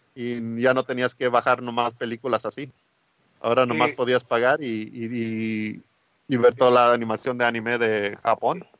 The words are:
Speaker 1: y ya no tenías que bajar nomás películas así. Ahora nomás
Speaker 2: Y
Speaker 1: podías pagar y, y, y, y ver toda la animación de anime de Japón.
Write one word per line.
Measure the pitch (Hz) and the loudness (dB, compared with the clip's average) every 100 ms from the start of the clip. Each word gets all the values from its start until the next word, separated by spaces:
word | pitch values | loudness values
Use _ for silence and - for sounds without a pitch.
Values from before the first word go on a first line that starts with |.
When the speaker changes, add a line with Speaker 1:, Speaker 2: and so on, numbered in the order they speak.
| _ 131 | _ -10
Speaker 1:
y | 120 120 113 117 | -8 -6 -6 0
ya | 127 | 2
no | 131 | 2
tenías | 127 127 127 - | 0 -2 -2 0
que | 127 | 0
bajar | 120 131 123 | 2 2 0
nomás | 123 117 117 | -2 -2 -4
películas | 117 120 113 131 110 107 | -4 -8 -6 -2 -2 -4
así. | - 139 _ _ _ _ _ _ _ | -10 -14 _ _ _ _ _ _ _
Ahora | 113 120 123 | 0 2 2
nomás | 120 123 | 2 0
Speaker 2:
Y | |
Speaker 1:
podías | 135 123 127 | 0 0 0
pagar | - 117 123 156 | 0 0 2 0
y, | 135 110 107 | -2 -6 -8
y, | 117 113 120 113 110 110 110 107 104 | -10 -8 -6 -6 -4 -4 -4 -6 -8
y, | _ _ _ _ - | _ _ _ _ -4
y | 127 | 2
ver | 120 117 | 2 4
toda | 127 | 4
la | 123 120 | 6 6
animación | 120 113 110 131 123 | 4 0 -4 -4 0
de | 120 | 0
anime | 117 110 120 | 0 -2 0
de | 113 107 101 104 | 0 0 -2 -4
Japón. | 117 110 117 175 - _ | -2 0 0 -4 -10 _